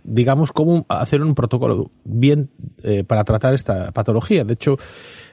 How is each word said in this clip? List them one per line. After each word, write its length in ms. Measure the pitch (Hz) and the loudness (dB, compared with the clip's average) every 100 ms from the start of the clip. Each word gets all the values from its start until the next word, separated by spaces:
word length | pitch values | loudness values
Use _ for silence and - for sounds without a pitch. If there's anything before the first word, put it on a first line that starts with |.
digamos, 480 | - 113 123 135 156 | -4 0 2 2 0
cómo 320 | - 160 170 - | 0 2 0 0
hacer 340 | 87 113 143 | -4 0 0
un 120 | 156 | 0
protocolo 560 | 139 120 123 123 101 - _ | 0 0 0 0 -2 -6 _
bien, 460 | - 110 135 147 139 - - - | -6 0 2 2 -2 -10 -18 -8
eh, 180 | - 101 | -2 -2
para 220 | 92 110 | 0 0
tratar 300 | 104 110 135 | 2 2 2
esta 360 | 135 - 95 90 | 0 -2 -4 -4
patología. 540 | 104 107 113 - 196 | -4 0 0 2 0
De 80 | 104 | 0
hecho, 240 | 120 - 135 - - - - - | -2 -2 -2 -4 -20 -20 -20 -8